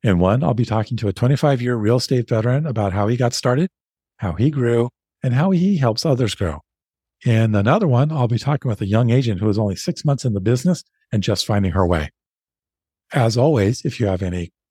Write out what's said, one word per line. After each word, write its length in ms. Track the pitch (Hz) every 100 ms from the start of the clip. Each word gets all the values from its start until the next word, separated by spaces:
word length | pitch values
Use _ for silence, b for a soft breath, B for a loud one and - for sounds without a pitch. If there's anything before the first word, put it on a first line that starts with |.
In 160 | 117 90
one, 240 | 92 123
I'll 120 | 156
be 100 | 120
talking 320 | 113 110 107 117
to 100 | 104
a 40 |
twenty-five-year 640 | 92 120 143 151 131 123 120
real 200 | 104 123
estate 320 | - 127 117
veteran 380 | 113 113 135 156
about 260 | 113 101
how 160 | 95 104
he 80 | 123
got 180 | 120
started, 340 | - 123 127 185 _ _ _ _ _
how 140 | 95
he 180 | 78 135
grew, 400 | 143 120 117 120 _ _ _
and 120 | 131
how 160 | 123 185
he 260 | 185 185 185
helps 300 | 127 110 165
others 280 | 127 117
grow. 260 | - 90 73 _ _ _ _ _ _
In 300 | 123 113 113
another 340 | 104 101 180 185
one, 240 | 123 151
I'll 160 | 156 120
be 100 | 120
talking 300 | - 147 131
with 120 | 104
a 60 | 98
young 240 | 107 120
agent 300 | 123 120 92
who 80 | 110
is 100 | 101
only 180 | 107 90
six 280 | - -
months 200 | 151 139
in 100 | 127
the 60 | 98
business 440 | 98 123 175 170 - _ _
and 120 | 110
just 240 | 95 101 -
finding 260 | 107 95
her 140 | 90 87
way. 240 | 85 73 _ _ _ _ _ _ _ _ _ _
As 240 | 143 113 117
always, 480 | 143 139 98 127
if 140 | 139 -
you 80 | 104
have 160 | 92
any 300 | 92 90 85 _ _